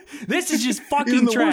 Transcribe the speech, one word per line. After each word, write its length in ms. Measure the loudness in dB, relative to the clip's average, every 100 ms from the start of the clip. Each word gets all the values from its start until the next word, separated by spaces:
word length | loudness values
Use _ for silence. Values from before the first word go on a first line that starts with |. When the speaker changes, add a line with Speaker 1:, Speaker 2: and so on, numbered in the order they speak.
| -12 -16 -4
Speaker 1:
This 220 | -4 0
is 100 | -2
just 180 | 0 -4
fucking 280 | -2 -2 2
Speaker 2:
Even 120 | 2 2
the 60 |
Speaker 1:
trash. 140 | 2 2